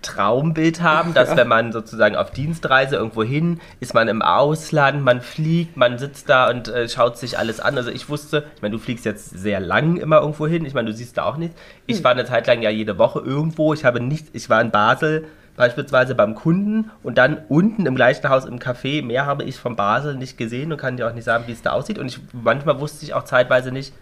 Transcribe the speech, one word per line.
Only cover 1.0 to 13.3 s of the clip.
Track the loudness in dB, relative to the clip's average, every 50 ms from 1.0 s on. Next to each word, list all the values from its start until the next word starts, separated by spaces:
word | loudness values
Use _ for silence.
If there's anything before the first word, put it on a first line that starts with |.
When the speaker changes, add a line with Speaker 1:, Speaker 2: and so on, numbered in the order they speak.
| 0 2 4
Speaker 1:
dass | 4 4 4
Speaker 2:
Ja. | 4
Speaker 1:
wenn | 2 4 4
man | 4 2 2 0 -4
sozusagen | -6 -8 -8 0 2 2 4 4
auf | 0 -4 -4
Dienstreise | -4 -6 -6 -6 -6 -6 0 2 2 2 4 2 0
irgendwo | -2 -2 -2 -2 -2 -2
hin, | 0 0 0 0 0 -2 -4 -8 -20 -16 -14
ist | -12 0 2
man | 2 2
im | 2 0 0
Ausland, | 2 2 4 4 4 2 0 -4 -4 -2 0 2 2 2 2 2 2
man | 2 2 2
fliegt, | 0 -10 -8 -6 -2 0 0 0 -2 -4 0
man | 2 2 2 2
sitzt | -2 -8 -10 -12 -12 0 2
da | 4 4 6 4
und, | 2 -2 -6 -6
äh, | -4 -4 -4
schaut | -4 0 0 0 0 0
sich | -4 -10 -8 -4
alles | -4 -4 -4 -4 -2
an. | -2 -2 -2
Also | -2 -4 -4
ich | -8 -10 -8
wusste, | -8 -8 -8 -6 -4 -4 -4 -4 -4 -14
ich | -8
meine, | -6 -6 -6
du | -6
fliegst | -6 -6 -8 -4 -4
jetzt | -6 -6 -6 -14 -18 -16
sehr | -6 -4 -4 -2 -2
lang | -2 2 2 2 4 2 0
immer | 0 0 4 4 4
irgendwo | 4 2 -4 -4 -2
hin, | -2 -2 -2 -4
ich | -4 -4
meine, | -4 -4 -4
du | -6
siehst | -8 -12 -8 -6
da | -4 -4
auch | -4 -4
nichts. | -6 -8 -10 -10 -16 -20 -20 -20 _ _
Ich | -6 -4
Speaker 3:
Hm. | 0 2
Speaker 1:
war | 2
eine | 2 2 0
Zeit | 0 -2 0 2
lang | 2 2 2
ja | 2 -2
jede | -2 -2 -4 -4 2
Woche | 2 2 2 2 -4
irgendwo, | -4 -4